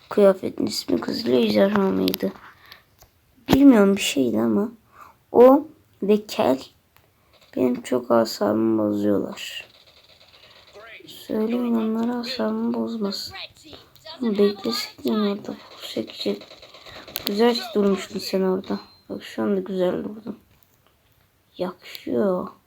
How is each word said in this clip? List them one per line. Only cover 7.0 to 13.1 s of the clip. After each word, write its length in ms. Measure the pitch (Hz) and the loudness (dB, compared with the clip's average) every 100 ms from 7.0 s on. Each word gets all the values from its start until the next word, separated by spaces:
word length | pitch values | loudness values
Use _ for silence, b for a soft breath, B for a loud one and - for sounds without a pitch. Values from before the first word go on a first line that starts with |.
| _ _ _ _ _ - | _ _ _ _ _ -2
benim 260 | 123 123 | -2 -2
çok 280 | - 123 120 | -4 -4 2
asabımı 760 | 117 113 - 208 110 110 110 107 | 2 2 -2 -2 0 0 0 0
bozuyorlar. 800 | 104 104 98 - - - - - - - _ _ _ - _ - - - 202 453 202 - | 0 0 0 -2 -8 -14 -14 -16 -20 -20 _ _ _ -20 _ -20 -20 -20 -20 -20 -20 -20
Söyleyin 680 | - - 220 220 240 240 | -20 -8 -4 -2 -2 -2
onlara 440 | 233 220 226 233 240 | -2 -2 -2 -4 -4
asabımı 560 | 233 - 220 220 226 | -6 -4 -4 -2 -4
bozmasın. 600 | 233 226 233 196 | -4 -4 -4 -6